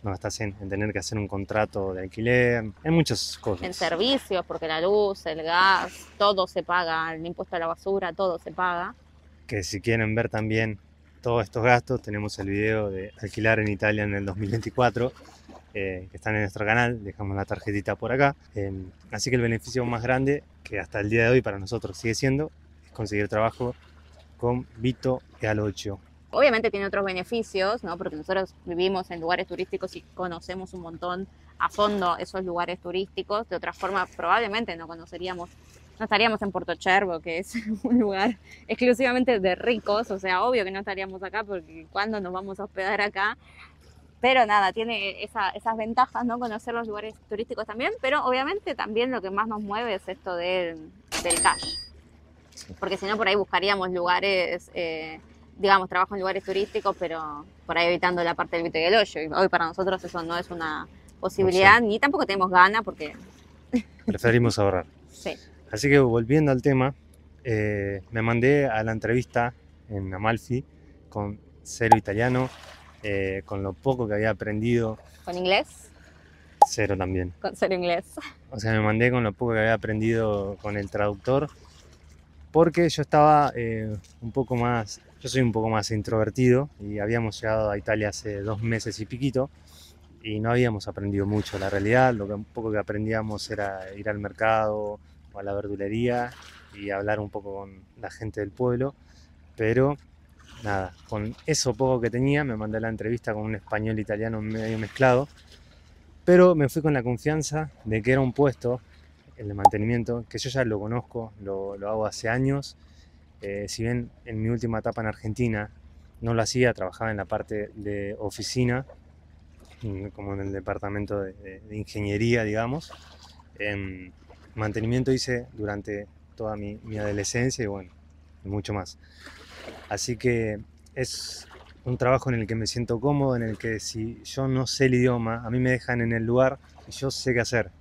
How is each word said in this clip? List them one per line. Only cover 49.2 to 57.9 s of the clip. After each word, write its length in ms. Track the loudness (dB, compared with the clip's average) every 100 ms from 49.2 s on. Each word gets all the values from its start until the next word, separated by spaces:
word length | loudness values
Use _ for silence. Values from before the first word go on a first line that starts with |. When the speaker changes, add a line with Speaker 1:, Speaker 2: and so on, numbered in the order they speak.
Speaker 2:
que 80 | -4
más 160 | -2 -2
nos 160 | -4
mueve 320 | -4 -4 -2
es 140 | -4 -6
esto 260 | -10 -6 -4
del, 540 | -2 0 -2 -6 -16 -20 -10 -6
del 180 | -6 0
cash. 340 | 0 0 -6 -10 -14 -20 -20 -20 -20 -20 -20
Speaker 1:
Sí. 200 | -20 -18 -8
Speaker 2:
Porque 160 | -4 -2
si 100 | -2
no, 100 | 0
por 120 | 2
ahí 60 | 2
buscaríamos 540 | 2 0 2 0 0
lugares, 800 | -2 0 2 2 2 0 -4 -8
eh, 460 | -6 -6 -6 -8 -14 -18 -20 -20 -2
digamos, 320 | 4 4 4
trabajo 240 | 0 0
en 80 | 0
lugares 200 | -2 -4
turísticos, 520 | -2 -2 -2 -2 -2 -2
pero 460 | -4 -6 -8 -10 -14 -20 -4
por 100 | 2
ahí 120 |
evitando 360 | 2